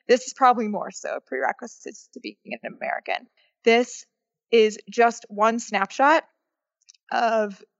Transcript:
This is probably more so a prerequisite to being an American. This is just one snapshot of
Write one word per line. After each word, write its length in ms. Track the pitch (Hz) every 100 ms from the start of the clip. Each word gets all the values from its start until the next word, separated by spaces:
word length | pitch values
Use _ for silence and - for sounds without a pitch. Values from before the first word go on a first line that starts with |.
| -
This 200 | 247 -
is 60 |
probably 360 | - 254 240 214
more 220 | 208 -
so 260 | - - 135
a 40 |
prerequisite 800 | - 131 - - 233 - - - -
to 60 | 247
being 160 | - -
an 140 | - -
American. 600 | - - 131 - - 185 - _ _ _
This 440 | 233 233 247 - - _ _ _ -
is 280 | 226 214 208 -
just 380 | 220 233 226 -
one 300 | 202 220 233
snapshot 680 | - 202 196 - 277 320 - _ _ _ _ _ _ _ -
of 520 | - 233 226 214 190 _